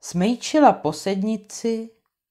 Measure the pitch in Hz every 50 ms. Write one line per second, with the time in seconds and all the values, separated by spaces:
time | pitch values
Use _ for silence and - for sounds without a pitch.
0 | _ - - 175 180 208 247 240 - - - 311 294 254 - - - 147 156 -
1 | - 196 196 196 190 214 220 208 208 _ - - - 233 226 220 226 226 _ _
2 | _ _ _ _ _ _